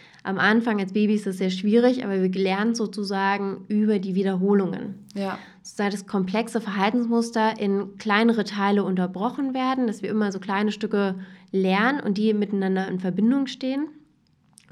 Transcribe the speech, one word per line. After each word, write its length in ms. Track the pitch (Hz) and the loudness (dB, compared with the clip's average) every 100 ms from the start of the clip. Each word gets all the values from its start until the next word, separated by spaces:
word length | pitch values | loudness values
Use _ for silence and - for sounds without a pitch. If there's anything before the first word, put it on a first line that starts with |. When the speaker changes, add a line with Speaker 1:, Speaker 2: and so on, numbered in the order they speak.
| - - | -20 -12
Speaker 1:
Am 160 | - 190 | -6 0
Anfang 420 | 190 226 233 208 | 4 4 2 0
als 140 | 190 | 0
Baby 200 | 208 208 | 2 2
ist 120 | 208 196 | 2 -2
das 100 | 185 | -2
sehr 140 | 190 | -2
schwierig, 520 | 185 208 226 247 254 | 0 2 6 6 2
aber 200 | 202 190 | -2 0
wir 80 | 185 | 0
lernen 440 | 185 190 190 226 | 0 0 0 0
sozusagen 920 | 226 214 202 196 196 196 202 196 190 - | 0 -4 -6 -4 -2 0 0 -2 -6 -2
über 300 | 208 214 208 | 0 2 2
die 160 | 190 | 0
Wiederholungen. 920 | 185 196 185 196 202 185 185 202 196 - | 0 0 2 4 4 2 -4 -8 -12 -12
Speaker 2:
Ja. 240 | 202 190 - - - | -8 -6 -8 -14 -20
Speaker 1:
Sozusagen, 280 | - - 202 | -12 -4 -2
dass 160 | 196 196 | -4 -4
komplexe 540 | 202 185 214 226 226 | -2 0 -2 -2 -4
Verhaltensmuster 1000 | 202 196 202 247 233 233 233 233 220 220 | -4 0 0 0 2 0 0 0 0 0
in 400 | 202 196 196 - | 0 0 -4 -6
kleinere 460 | 214 202 233 226 | 0 4 4 2
Teile 400 | 196 202 196 202 | -2 -2 2 2
unterbrochen 680 | 190 185 180 185 233 269 269 | 2 0 -2 -2 -4 -4 -4
werden, 340 | 254 254 262 240 | -2 -2 0 -2
dass 160 | - | -2
wir 80 | 190 | -2
immer 220 | 214 208 | 0 0
so 60 | 185 | -2
kleine 340 | 190 196 214 | -4 0 0
Stücke 440 | 208 214 202 196 190 - - - | -2 -2 0 0 -2 -10 -20 -4
lernen 480 | 190 185 190 233 285 | 0 2 4 2 0
und 160 | - 196 | -2 0
die 160 | 220 | 2
miteinander 560 | 214 202 202 190 190 190 | 2 0 0 0 0 -2
in 120 | 185 | -4
Verbindung 460 | 185 180 226 277 269 | -2 0 2 2 -2
stehen. 420 | - 262 269 311 - _ _ _ _ _ - - | -4 -4 -4 -6 -10 _ _ _ _ _ -16 -4